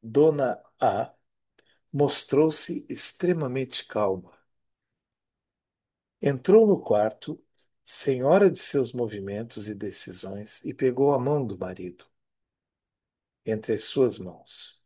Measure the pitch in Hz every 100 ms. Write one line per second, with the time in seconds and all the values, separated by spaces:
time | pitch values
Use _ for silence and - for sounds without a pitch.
0 | 113 117 156 147 131 107 _ _ 123 -
1 | - _ _ _ _ _ _ _ _ 139
2 | 143 - - 139 156 156 - 156 - 123
3 | - - 180 170 139 127 127 - - 113
4 | 104 95 90 _ _ _ _ _ _ _
5 | _ _ _ _ _ _ _ _ _ _
6 | _ _ - 135 - 208 220 175 - 104
7 | 107 - - 165 _ _ _ _ - -
8 | - 127 131 180 196 139 - 143 120 123
9 | 117 104 98 101 113 - 104 101 104 92
10 | - - 98 101 107 - - - 131 123
11 | 139 139 127 147 123 95 90 92 90 90
12 | - _ _ _ _ _ _ _ _ _
13 | _ _ _ _ - 110 - 107 - -
14 | 127 98 92 82 - - - -